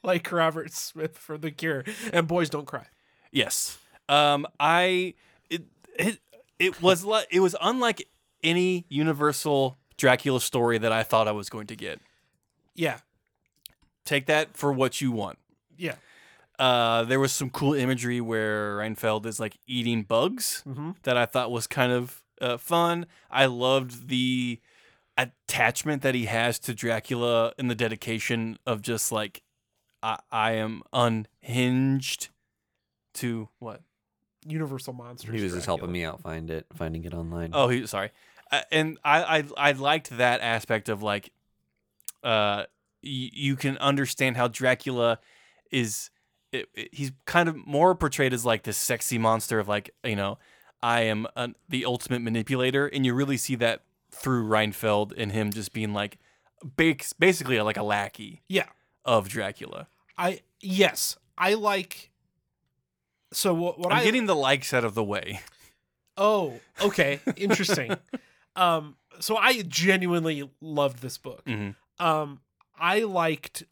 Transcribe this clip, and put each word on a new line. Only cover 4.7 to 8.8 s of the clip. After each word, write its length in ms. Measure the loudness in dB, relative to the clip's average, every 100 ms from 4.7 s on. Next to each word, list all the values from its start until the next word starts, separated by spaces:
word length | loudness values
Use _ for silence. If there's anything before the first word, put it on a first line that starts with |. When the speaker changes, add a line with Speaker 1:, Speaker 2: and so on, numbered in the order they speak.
| 4 4 0 -2 -8 _ _ _
Speaker 2:
it, 140 | -10 -10 _ _ -2
it, 220 | -2 -2 _ -20 _ _
it 220 | 0 4
was 240 | 4 4 2
li-, 200 | 0 2
it 80 | 4
was 160 | 4 4
unlike 460 | 0 2 0 0 -8 _ _ _
any 420 | 0 2 2 0